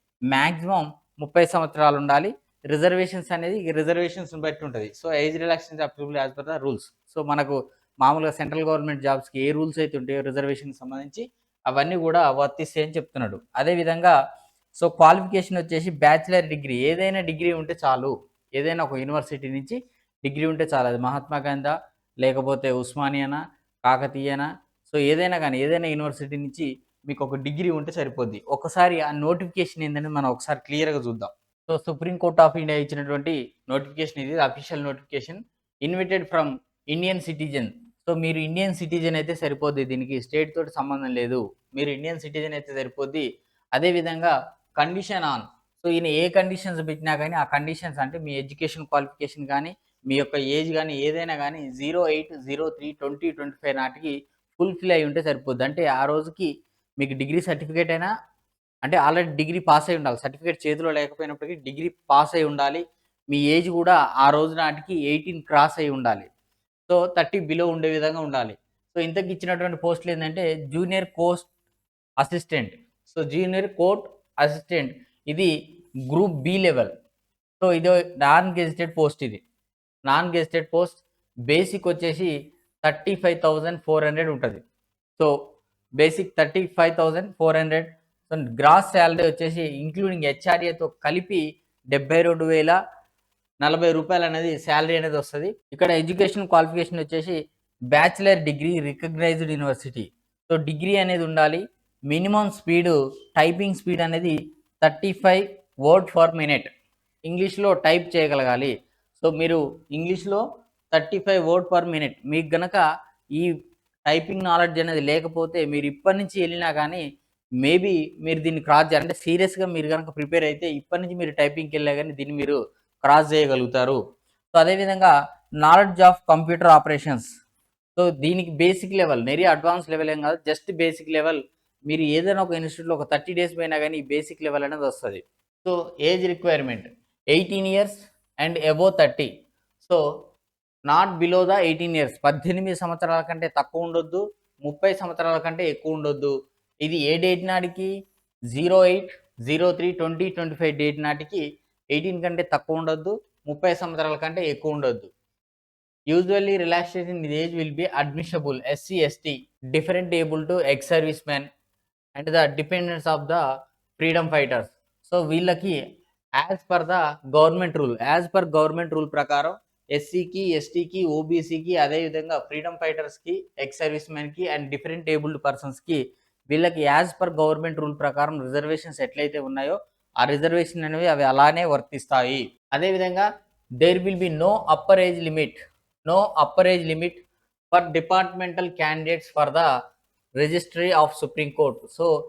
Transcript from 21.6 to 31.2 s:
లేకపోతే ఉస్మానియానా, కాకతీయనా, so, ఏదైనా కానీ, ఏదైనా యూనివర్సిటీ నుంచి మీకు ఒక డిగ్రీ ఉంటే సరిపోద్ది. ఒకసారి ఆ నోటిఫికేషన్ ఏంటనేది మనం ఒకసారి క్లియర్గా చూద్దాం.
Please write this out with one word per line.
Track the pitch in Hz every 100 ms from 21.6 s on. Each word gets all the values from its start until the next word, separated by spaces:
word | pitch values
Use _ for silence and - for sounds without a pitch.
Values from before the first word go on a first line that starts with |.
| 139 160 - _ _ -
లేకపోతే | 131 131 135 135 135 127
ఉస్మానియానా, | 123 147 139 139 139 143 165 _ _ _
కాకతీయనా, | 123 127 135 139 139 139 147 185 _ _ _
so, | 151 143
ఏదైనా | 160 180 175
కానీ, | 151 131 143
ఏదైనా | 170 165 151
యూనివర్సిటీ | 151 135 139 143
నుంచి | 143 139 147 131 _ _ 139
మీకు | 135 139
ఒక | 139
డిగ్రీ | 139 147 175 156
ఉంటే | 147 170
సరిపోద్ది. | 139 131 113 101 -
ఒకసారి | 139 165 185 180 170 147
ఆ | 147 151
నోటిఫికేషన్ | 175 180 185 175 160
ఏంటనేది | 151 147 151 147
మనం | 135
ఒకసారి | 123 - 147 -
క్లియర్గా | 147 156 147 120
చూద్దాం. | 117